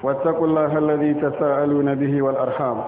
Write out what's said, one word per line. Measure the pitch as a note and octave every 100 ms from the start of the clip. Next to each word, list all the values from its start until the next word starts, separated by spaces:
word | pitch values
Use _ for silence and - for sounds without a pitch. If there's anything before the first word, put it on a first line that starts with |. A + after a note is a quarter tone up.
واتقوا | - F3+ E3 D#3+ E3
الله | D#3 D3+ D3+
الذي | D3+ D3+ D3+
تساءلون | D3 D3+ - D3 C#3 D3 C#3+ C#3+ C#3
به | C#3+ C#3+
والأرحام | C3+ C3 B2+ A2 C3+ A2